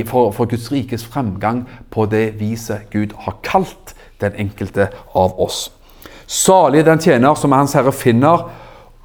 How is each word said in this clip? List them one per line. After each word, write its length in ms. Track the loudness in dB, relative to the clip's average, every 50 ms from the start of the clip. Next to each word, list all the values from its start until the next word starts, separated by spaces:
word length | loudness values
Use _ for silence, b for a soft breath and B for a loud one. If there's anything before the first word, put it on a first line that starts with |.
| -2 0
for, 240 | 0 2 2 2 0
for 160 | -2 -2 -2
Guds 220 | -2 -6 -6 -4
rikes 320 | -4 -4 -4 -4 -6 -8 -10
fremgang 600 | -8 -6 -4 -4 -4 -4 -4 -4 -4 -4 -4 -6 B B B B -10 -4
på 140 | -2 -2 0
det 300 | 0 0 0 -2 -4 -6
viset 480 | -6 -6 -6 -6 -8 -8 -8 -10 -10 -6 -4
Gud 200 | -4 -4 -4 -6 -10 -10
har 120 | -10 -10 -8 -10
kalt 480 | -2 -2 -2 -2 -2 -8 -18 -20 -20 -20 b b b b _ -4
den 160 | -4 -4 -4 -6 -8
enkelte 400 | -6 -8 -10 -6 -2 -2 -2 -2 B B B -8 -2
av 220 | 0 0 0 0 -2
oss. 260 | -4 -4 -4 -8 -10 -12 -14 B B B B B B B B B B
«Salig 560 | B -6 -2 2 4 4 6 6 4 4 4
er 80 | 4 4
den 140 | 4 4 4
tjener 320 | 2 4 4 4 4 4 2
som 160 | 2 2 4
hans 220 | 4 2 2 2 2
herre 160 | 2 2 0
finner 540 | 2 2 2 4 4 4 4 4 2 0 B B B B B B B B B B B